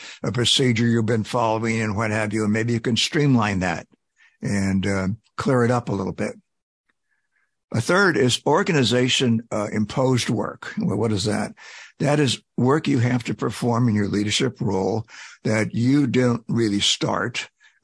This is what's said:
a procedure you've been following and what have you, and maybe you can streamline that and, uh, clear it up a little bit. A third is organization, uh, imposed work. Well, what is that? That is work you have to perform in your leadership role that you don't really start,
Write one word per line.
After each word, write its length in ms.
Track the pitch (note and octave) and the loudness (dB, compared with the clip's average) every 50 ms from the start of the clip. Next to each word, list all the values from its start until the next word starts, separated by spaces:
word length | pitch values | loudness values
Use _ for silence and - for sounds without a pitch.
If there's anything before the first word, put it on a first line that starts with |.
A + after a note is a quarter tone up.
| - - - - - | -16 -20 -16 -8 -8
a 80 | - | -6
procedure 560 | G2+ B2 A#2+ - - - C#3 B2+ A#2+ A2 A#2+ | -2 0 0 2 2 4 4 2 4 4 4
you've 180 | A#2+ A#2 A#2 A2+ | 2 4 2 2
been 200 | G#2+ A#2+ A2 G2+ | 2 0 0 -2
following 560 | - - B2 A2+ A2+ A2 A2+ A2+ A2+ A2+ A2+ | -2 0 0 2 2 0 0 0 -2 -2 0
and 160 | A2 G#2+ G2+ | -2 -2 -2
what 160 | G2+ A2+ G#2+ G#2+ | -2 -2 0 0
have 200 | A2 A2 G#2+ G2+ | 0 -2 0 0
you, 120 | A2 A2 | 0 0
and 80 | G#2 G#2+ | 2 2
maybe 200 | A2 A2+ A#2+ A#2 | 2 2 0 0
you 60 | A2+ | 0
can 180 | - C3 A2+ | 0 0 0
streamline 640 | G#2+ - - - D#3+ D3 C#3+ C3 A#2 G#2+ G#2 G2 F#2 | 0 0 0 0 2 2 4 4 4 4 2 0 0
that 300 | F#2 F2+ E2 - - _ _ _ _ _ _ _ - _ _ - | 0 -2 -2 -4 -8 _ _ _ _ _ _ _ -20 _ _ -10
and, 460 | - - G2+ G2+ G2 G2 G2 G2 F#2+ | -6 -4 -2 0 0 0 0 0 0
uh, 220 | G2+ G2 G2 F#2+ F#2+ A2 - _ _ _ | 0 -2 -2 -2 -2 -4 -6 _ _ _
clear 280 | - - - C3+ B2 A#2+ | -6 -2 0 2 2 4
it 80 | A#2 B2 | 2 2
up 160 | A#2+ A#2 - | 0 -2 -2
a 40 | G2 | -4
little 200 | G2 F#2+ F#2+ E2+ | -4 -4 -6 -4
bit. 240 | - G#2 A2 - G#3 _ _ _ _ _ _ _ _ _ _ _ _ _ _ _ _ _ _ _ _ _ _ _ _ _ - - | -4 -6 -6 -6 -10 _ _ _ _ _ _ _ _ _ _ _ _ _ _ _ _ _ _ _ _ _ _ _ _ _ -8 -6
A 80 | A2+ | -4
third 360 | A#2 - F3 F#3 G3+ F#3 D#3 | -2 2 2 4 4 4 4
is 240 | - A#2 B2+ A#2+ - - | 2 2 2 0 0 0
organization, 1040 | C#3 D3 F3 G3+ - E3+ C#3+ B2+ G2+ A#2+ B2 B2+ C3 - - C3+ B2 A2+ A2 A2+ - | 2 2 2 2 2 2 2 2 2 2 2 2 2 0 0 2 2 0 0 -2 -4
uh, 160 | - A2 G#2 G#2+ - | -6 -4 -4 -4 -2
imposed 580 | G#2+ G#2+ G#2 - C#3+ C3 C3 C3 A#2+ - - | -4 -4 -2 -2 0 0 2 2 0 0 -2
work. 420 | B2+ G#2+ G#2 - - - - - - - | -2 -2 -4 -6 -8 -12 -14 -12 -8 -4
Well, 180 | - - A#2+ | -4 -2 -2
what 140 | G#2+ A2 A2+ | -2 -2 0
is 140 | G#2+ G2 F#2 | -2 -2 -2
that? 300 | G#2+ G#2 G#2 G#2+ - - _ - - - - - - _ - | -2 -2 -2 -4 -6 -8 _ -20 -20 -20 -20 -20 -18 _ -4
That 220 | - C#3 D3 D3 | 0 0 2 2
is 200 | D3+ B2+ G#2+ - _ _ - | 2 0 -2 -4 _ _ -4
work 300 | - A#2 B2+ C#3 D#3+ D#3 | 0 2 2 2 2 2
you 140 | C#3+ C#3 B2+ | 0 0 2
have 240 | A#2 B2 B2+ B2 - | 2 2 0 0 -2
to 100 | - A2 | -4 -6
perform 540 | - C3+ C3 A2 - - B2 A#2 A2+ B2+ A#2+ | -4 -4 -6 -4 -2 -2 0 0 2 2 2
in 80 | G#2 | 2
your 100 | G#2+ G2+ | 2 0
leadership 540 | F#2+ F#2 G2+ G#2 G#2 G2+ - C#3 B2+ A#2+ - | 0 0 -2 -2 0 0 0 -2 -2 -2 -4
role 480 | - G#2+ G2 F#2+ G2 G2 G#2 A2+ A2 - - - - - - - - | -4 -2 -2 0 0 0 -2 -2 -4 -6 -14 -20 -20 -20 -16 -8 -4
that 320 | B2+ A2 A2 G#2+ F2 - | -2 0 0 0 -2 -2
you 320 | A2+ A#2 B2+ C3+ D3 C#3+ | 0 2 2 4 2 2
don't 380 | B2 G#2+ B2+ B2+ B2 A#2 A2+ - | 2 2 2 2 2 2 0 -2
really 320 | - - A#2 A2+ G#2+ G2+ G2+ | -4 -2 0 0 2 0 0
start, 720 | G2+ - - - - B2+ G#2 G2 G2 B2 A#2 - - - _ _ _ - _ _ | 0 0 -2 -2 -2 -2 -2 -2 -2 -4 -6 -8 -10 -12 _ _ _ -20 _ _